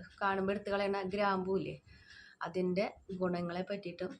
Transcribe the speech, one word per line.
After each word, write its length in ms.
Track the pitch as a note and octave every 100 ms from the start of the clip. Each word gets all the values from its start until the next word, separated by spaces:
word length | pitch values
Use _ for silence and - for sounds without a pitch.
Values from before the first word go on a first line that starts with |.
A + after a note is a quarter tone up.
| F#3 -
കാണുമ്പോൾ 320 | G3+ G3 F#3+
എടുത്ത് 180 | G3+ G3+
കളയുന്ന 280 | G3 G3 G3+ F#3+
ഗ്രാമ്പൂല്ലേ, 640 | G3+ G3+ F#3+ F#3 F#3+ D3+ D3+ - - - - - -
അതിൻ്റെ 460 | E3+ F3+ F3+ F3+ A3 - - F#3
ഗുണങ്ങളെ 460 | F#3 F3 F3 F3 F#3+
പറ്റിയിട്ടും 440 | G3+ F3+ E3 F#3